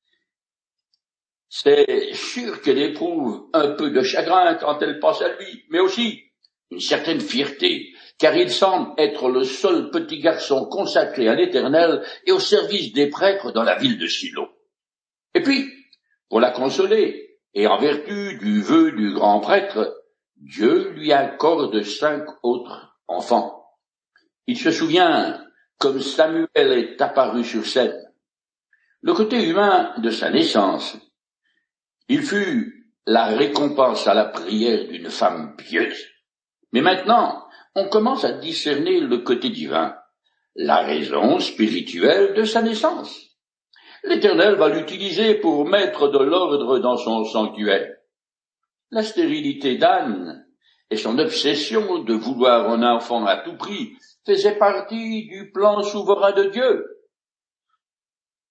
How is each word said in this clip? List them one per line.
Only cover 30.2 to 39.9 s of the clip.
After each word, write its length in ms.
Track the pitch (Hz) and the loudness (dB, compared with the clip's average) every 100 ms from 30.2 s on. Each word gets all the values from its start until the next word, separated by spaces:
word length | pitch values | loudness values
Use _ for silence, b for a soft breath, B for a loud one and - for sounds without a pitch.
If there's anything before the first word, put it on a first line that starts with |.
| - | 0
naissance, 680 | 117 - 110 98 78 - - _ _ _ _ _ _ _ _ _ _ - | 0 2 2 0 -2 -8 -14 _ _ _ _ _ _ _ _ _ _ -2
il 140 | 143 | -2
fut 720 | - 202 190 127 101 - _ _ - | 0 -2 0 -2 -4 -10 _ _ 0
la 200 | 113 110 | 2 2
récompense 800 | 110 147 - 143 143 131 107 110 | 2 0 0 0 2 2 2 2
à 80 | |
la 120 | 104 104 | 2 2
prière 600 | - - 107 117 104 - | -4 -4 -2 0 0 -4
d'une 240 | 87 85 | -10 -10
femme 460 | - 98 87 78 - | -2 -2 -2 -10 -16
pieuse. 480 | - 107 90 - - _ _ _ _ _ _ | -6 -4 -2 -6 -16 _ _ _ _ _ _
Mais 100 | 117 | 0
maintenant, 640 | 165 185 - 240 - - - B B | 2 2 2 2 2 -4 -14 B B
on 140 | - 196 | -4 0
commence 360 | 214 220 269 | 2 2 0
à 80 | 123 | -4
discerner 680 | - 156 156 151 139 170 185 | -4 -8 -6 -4 -2 0 0
le 180 | 139 120 | 0 -2
côté 300 | - 120 131 | 0 -2 -2
divin, 480 | 90 76 80 78 | -6 -4 -2 -2